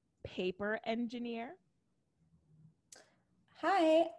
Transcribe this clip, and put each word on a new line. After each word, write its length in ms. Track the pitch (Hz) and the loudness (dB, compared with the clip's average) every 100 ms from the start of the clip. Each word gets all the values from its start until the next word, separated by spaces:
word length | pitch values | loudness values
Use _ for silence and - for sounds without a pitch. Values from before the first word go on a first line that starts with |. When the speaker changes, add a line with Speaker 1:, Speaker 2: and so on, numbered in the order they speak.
| _ _ | _ _
Speaker 1:
paper 560 | - - 185 185 202 220 - | -12 -6 -4 -4 -4 -4 -4
engineer. 680 | 226 233 247 240 226 240 370 _ _ _ _ _ _ _ _ _ _ - _ _ - - _ _ _ _ - | -4 -4 -6 -8 -8 -10 -14 _ _ _ _ _ _ _ _ _ _ -20 _ _ -20 -20 _ _ _ _ -6
Speaker 2:
Hi, 440 | 320 381 320 320 330 | 0 4 6 6 4